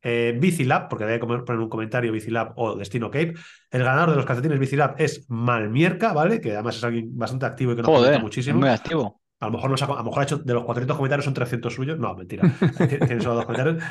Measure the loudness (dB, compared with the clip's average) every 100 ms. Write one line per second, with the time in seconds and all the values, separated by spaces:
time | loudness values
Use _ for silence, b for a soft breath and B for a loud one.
0 | -2 0 2 2 2 2 2 0 0 -4
1 | -2 -2 -2 -4 -2 -4 -2 -4 -2 -2
2 | -2 -2 -2 -4 -4 -4 -4 -4 -6 -6
3 | -4 -2 -4 -6 B B _ -2 2 2
4 | 4 2 0 -2 0 0 0 2 0 2
5 | -2 -2 -8 -2 0 0 0 2 2 2
6 | 0 2 2 0 -2 -4 -4 -4 -2 -2
7 | -4 -6 -6 -4 -4 -2 0 2 6 8
8 | 8 6 2 -4 0 4 4 2 0 -2
9 | -2 -6 _ _ -6 -2 -2 0 -2 -4
10 | -2 0 0 0 0 0 0 -2 -2 0
11 | 0 0 0 -2 -4 -4 -4 -6 -6 -4
12 | -6 -6 -10 2 2 4 2 2 0 2
13 | 0 2 0 0 0 0 0 0 B